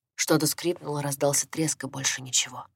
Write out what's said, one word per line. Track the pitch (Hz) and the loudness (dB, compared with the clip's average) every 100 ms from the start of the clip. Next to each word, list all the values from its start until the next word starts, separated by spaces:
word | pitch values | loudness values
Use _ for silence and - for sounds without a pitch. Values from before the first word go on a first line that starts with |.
| _ | _
Что-то | - - 156 147 | -2 2 4 4
скрипнуло, | - 170 175 143 147 | 0 -2 -2 -4 -4
раздался | 143 139 143 143 - | -2 0 2 2 0
треск | 160 156 - | 0 0 -2
и | - | -6
больше | 135 135 - | -2 -2 -2
ничего. | 127 - 127 123 - | 0 0 0 -6 -16